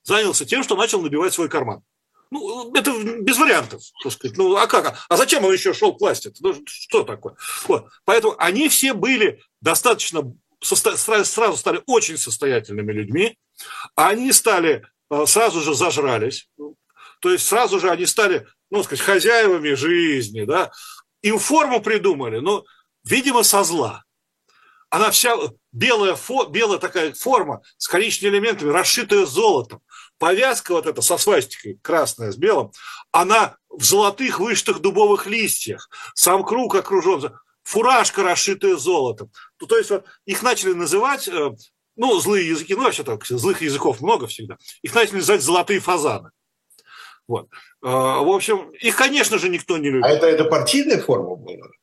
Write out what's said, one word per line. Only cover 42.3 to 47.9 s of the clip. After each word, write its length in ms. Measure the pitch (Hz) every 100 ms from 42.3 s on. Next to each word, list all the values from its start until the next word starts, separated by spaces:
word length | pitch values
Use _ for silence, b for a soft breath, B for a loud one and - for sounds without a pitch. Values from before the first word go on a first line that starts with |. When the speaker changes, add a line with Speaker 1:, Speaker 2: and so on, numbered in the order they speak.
| 202 165
Speaker 1:
языки, 260 | 160 -
ну, 100 | 196
вообще 200 | 247 160
так, 200 | 131 104 -
злых 360 | 123 170 -
языков 380 | 156 135 156 113
много 260 | 170 233 113
всегда. 320 | - 107 85 B B
Их 120 | -
начали 220 | 233 214 196
называть 260 | 160 202
«золотые 380 | 135 175 175 196
фазаны». 500 | - 180 143 104 - _ _ _ _ B B B B B -
Вот. 200 | 113 - B B _
Э, 60 |
в 420 | 131